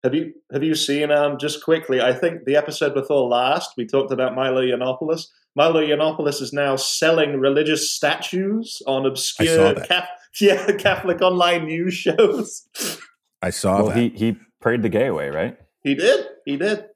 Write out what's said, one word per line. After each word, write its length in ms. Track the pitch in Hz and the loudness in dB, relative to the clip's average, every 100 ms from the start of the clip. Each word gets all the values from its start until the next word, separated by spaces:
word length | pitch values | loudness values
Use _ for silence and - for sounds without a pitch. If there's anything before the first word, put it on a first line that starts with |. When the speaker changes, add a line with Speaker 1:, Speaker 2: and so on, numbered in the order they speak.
Speaker 1:
Have 100 | 131 | 0
you, 200 | 147 165 - _ | -2 -4 -12 _
have 100 | 139 | -4
you 120 | 160 151 | -2 -2
seen, 340 | - 143 147 | 0 0 2
um, 260 | 147 147 139 | 2 2 -2
just 260 | 147 147 | -6 -6
quickly, 360 | - 160 160 131 | 0 0 2 0
I 120 | 120 | 2
think 320 | - 175 165 | 2 -2 -2
the 100 | - | 0
episode 400 | 143 147 - 147 | 0 0 -2 -2
before 340 | 135 131 143 123 | -2 0 0 2
last, 420 | 120 127 160 - - | 2 2 0 -2 -8
we 100 | 113 | -2
talked 260 | 139 135 | 0 0
about 240 | 127 127 127 | -2 -2 0
Milo 260 | 131 131 | 0 0
Yiannopoulos. 640 | 127 123 127 127 156 165 - _ _ - | 0 0 -2 -2 -2 -4 -6 _ _ 2
Milo 240 | 156 160 | 4 4
Yiannopoulos 580 | 151 147 156 156 147 143 | 2 2 0 0 -2 -2
is 120 | 131 | -6
now 240 | 143 143 135 | -2 0 0
selling 640 | - - 160 165 151 143 | -2 0 2 4 2 2
religious 500 | 139 139 156 151 - | 2 2 2 0 -2
statues 920 | - 147 165 - 180 196 220 226 - - | -2 -2 -2 -4 -4 -2 -2 -6 -10 -4
on 160 | 135 | -2
Speaker 2:
I 20 | |
saw 40 | 135 | -2
Speaker 1:
obscure 680 | 135 - - 165 165 160 | -2 -6 0 0 4 2
Speaker 2:
that. 140 | 143 - | 0 -2
Speaker 1:
Ca-, 200 | 180 - - | -4 -4 -16
<laughs> 180 | _ - | _ 2
yeah, 320 | 202 196 - - | 4 4 0 0
Catholic 460 | 208 185 190 165 | 0 0 -2 2
online 440 | 185 180 175 175 156 | 2 4 2 2 -2
news 280 | 160 180 | -4 -4
shows. 760 | 175 - 160 208 143 - - _ - - - - _ _ _ | -2 -2 4 4 2 -6 -10 _ -10 -8 -8 -16 _ _ _
Speaker 2:
I 80 | 92 | -6
saw 260 | - 101 98 | -2 0 2
Speaker 3:
Well, 40 | 107 | 2
Speaker 2:
that. 80 | 120 | 2
Speaker 3:
he, 120 | 120 | 0
he 260 | - 110 107 _ _ | 0 -2 -2 _ _
prayed 220 | - 120 | -2 0
the 60 | 110 | 2
gay 180 | 107 131 | 2 2
away, 220 | 82 71 | 0 -2
right? 280 | 76 95 - _ _ | -2 -4 -4 _ _
Speaker 1:
He 140 | 139 139 | -4 0
did. 300 | 196 - - - | 2 2 0 -12
He 120 | - 139 | -8 -4
did. 280 | 190 208 - | -2 -2 -8